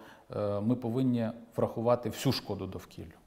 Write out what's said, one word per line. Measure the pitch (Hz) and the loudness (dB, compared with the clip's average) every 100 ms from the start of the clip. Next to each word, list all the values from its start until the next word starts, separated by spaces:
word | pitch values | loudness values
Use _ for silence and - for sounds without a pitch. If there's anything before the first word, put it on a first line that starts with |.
| - - - 107 | -10 -20 -8 -2
е, | 104 101 | 0 0
ми | 107 127 | 2 2
повинні | 117 120 131 120 113 - - - | 0 0 2 2 0 -4 -8 -2
врахувати | 113 - 113 120 110 | 0 2 2 4 2
всю | - 135 | 0 0
шкоду | - - 98 92 | 0 -2 -6 -6
довкіллю. | 92 - - 80 - | -8 -12 -16 -16 -18